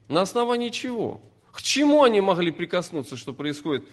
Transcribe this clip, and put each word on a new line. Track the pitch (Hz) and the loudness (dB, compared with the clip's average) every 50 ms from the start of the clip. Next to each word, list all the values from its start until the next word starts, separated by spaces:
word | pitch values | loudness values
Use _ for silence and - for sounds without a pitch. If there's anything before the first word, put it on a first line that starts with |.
| _ - | _ -2
На | 135 165 196 | 0 0 0
основании | 190 - 240 240 240 240 240 240 233 | 0 0 -2 0 0 0 -2 -2 -4
чего? | 233 - - 254 247 226 160 107 107 107 - - _ _ _ _ - | -6 -6 -8 -6 -4 -4 -4 -6 -6 -10 -16 -20 _ _ _ _ -20
К | - - | -10 -6
чему | - - 262 302 294 294 302 285 | -2 0 2 4 6 6 6 6
они | 240 220 202 | 6 6 4
могли | 196 196 180 170 180 170 | 4 4 2 2 0 -2
прикоснуться, | 147 - 175 165 - 180 170 - 175 151 123 - 131 | -2 -4 -6 -2 -2 -4 -4 -4 -6 -8 -8 -8 -12
что | 120 - 143 123 | -12 -10 -12 -10
происходит, | 127 143 151 143 147 - 165 143 123 - - | -6 -6 -6 -6 -6 -4 -4 -4 -4 -4 -8